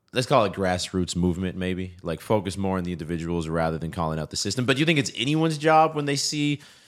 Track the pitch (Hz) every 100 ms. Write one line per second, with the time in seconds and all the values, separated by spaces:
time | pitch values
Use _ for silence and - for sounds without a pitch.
0 | _ 127 127 135 101 90 95 90 - 95
1 | 87 87 90 85 92 92 90 92 92 87
2 | 87 80 - - 92 101 98 92 87 85
3 | 80 85 82 85 80 82 80 80 82 82
4 | 80 78 76 90 104 98 123 131 160 151
5 | - - 123 156 160 151 156 156 160 151
6 | 143 139 - 151 147 143 - -